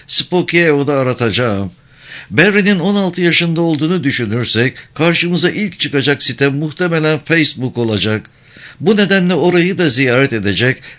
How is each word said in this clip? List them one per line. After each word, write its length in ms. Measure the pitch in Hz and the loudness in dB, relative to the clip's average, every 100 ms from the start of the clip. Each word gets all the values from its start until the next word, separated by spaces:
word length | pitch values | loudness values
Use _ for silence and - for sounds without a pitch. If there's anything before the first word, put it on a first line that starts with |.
| - | -4
Spokeo'da 880 | - - 180 175 170 170 143 139 | -2 0 0 0 2 2 2 2
aratacağım. 800 | 143 127 123 117 98 123 98 98 - _ - - - - | 0 0 0 -2 0 0 -2 -4 -10 _ -20 -20 -18 -6
Barry'nin 480 | 110 190 202 196 196 | 0 2 4 2 2
on 160 | 170 | 0
altı 260 | 202 190 180 | 0 -2 0
yaşında 400 | 175 151 170 165 | 0 2 0 0
olduğunu 440 | 170 156 156 185 | 0 0 0 0
düşünürsek 680 | 139 131 113 113 110 107 123 - - | 0 -2 -2 -4 -2 0 0 -2 -10
karşımıza 560 | - 165 170 175 175 123 | -2 0 2 0 0 0
ilk 300 | 107 208 - | -2 -6 -4
çıkacak 420 | - 143 127 143 | -4 -2 0 0
site 260 | - 120 139 | -2 0 0
muhtemelen 720 | 139 156 - 180 165 156 156 | 0 -4 -4 -2 0 0 -2
Facebook 540 | - 165 151 - 127 - | 0 0 0 -2 -6 -2
olacak. 520 | 117 107 104 107 - _ _ - - - | -2 0 0 -4 -6 _ _ -20 -20 -4
Bu 160 | 147 214 | 0 2
nedenle 380 | 196 196 180 | 4 2 2
orayı 440 | 175 170 175 175 196 | 2 2 2 2 0
da 100 | 170 | 0
ziyaret 440 | 120 135 120 135 | 2 2 2 2
edecek, 440 | 113 101 90 123 127 - | 0 -2 0 0 -2 -8